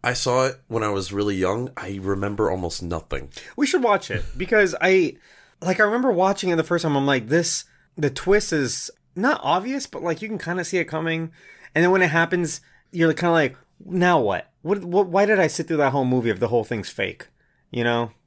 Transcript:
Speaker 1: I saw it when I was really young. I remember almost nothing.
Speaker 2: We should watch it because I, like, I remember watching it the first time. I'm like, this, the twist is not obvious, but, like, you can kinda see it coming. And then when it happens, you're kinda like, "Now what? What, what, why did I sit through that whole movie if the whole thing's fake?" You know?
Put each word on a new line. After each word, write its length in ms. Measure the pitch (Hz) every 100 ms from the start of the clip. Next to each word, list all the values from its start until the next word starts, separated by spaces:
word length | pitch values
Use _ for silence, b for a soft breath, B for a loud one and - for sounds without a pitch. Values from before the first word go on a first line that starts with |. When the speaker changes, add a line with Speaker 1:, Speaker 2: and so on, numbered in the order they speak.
Speaker 1:
I 100 | 120
saw 320 | 120 131 127 131
it 100 | - _
when 140 | 117
I 60 | 107
was 240 | 98 95
really 240 | 101 104 98
young. 340 | 90 107 123 -
I 220 | 90 98
remember 480 | 95 98 101 101 107
almost 320 | 92 90 -
nothing. 480 | 87 85 - 67 64 B B -
Speaker 2:
We 100 | 277
should 160 | 349
watch 260 | 240 196 -
it 140 | 180 - -
because 380 | 185 220 190 -
I, 360 | 175 190 160 - b b b b
like, 180 | 170 185
I 60 |
remember 260 | 208 226 262
watching 400 | 180 190 196 185
it 60 | 170
the 80 |
first 180 | 160 175
time. 140 | 160 143
I'm 100 | 139
like, 220 | 135 110
this, 360 | 160 165 - - b b -
the 140 | 151
twist 420 | 135 180 202 202
is 380 | 160 131 - - - _
not 260 | - 233 311
obvious, 420 | - 170 214 269 269
but, 160 | -
like, 180 | 170 160
you 40 | 214
can 100 | 208
kinda 260 | 160 180
see 140 | 170 185
it 80 | 165
coming. 440 | 160 165 160 165 B B B B
And 100 | -
then 60 | 175
when 120 | 190
it 80 | 180
happens, 500 | 160 165 180 165 - b b _
you're 220 | 175 165
kinda 200 | 151 175
like, 240 | 165 139 - _ _
"Now 340 | - 180 180 170
what? 300 | 110 90 - _
What, 200 | 151 202
what, 220 | 175 180 190
why 160 | 180 208
did 120 | 208
I 80 | 160
sit 220 | - 160
through 80 | 160
that 140 | 139
whole 120 | 139
movie 260 | 127 127 117
if 100 | 95
the 80 | 113
whole 160 | 117
thing's 260 | 107 113 -
fake?" 380 | - 98 - - _ _ _ _
You 140 | 120
know? 260 | 120 117 117 _